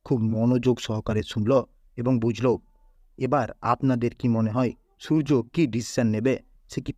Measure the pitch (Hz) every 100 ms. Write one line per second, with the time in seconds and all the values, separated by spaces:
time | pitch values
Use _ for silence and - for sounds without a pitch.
0 | - 127 110 113 117 127 123 117 - 107
1 | - 107 104 - 104 131 - _ _ -
2 | 123 127 120 113 127 104 - _ _ _
3 | _ - 131 143 113 - 110 120 135 123
4 | 117 - 123 113 110 107 123 - _ _
5 | - 156 139 139 113 - 151 113 107 -
6 | 117 107 120 127 - _ _ - -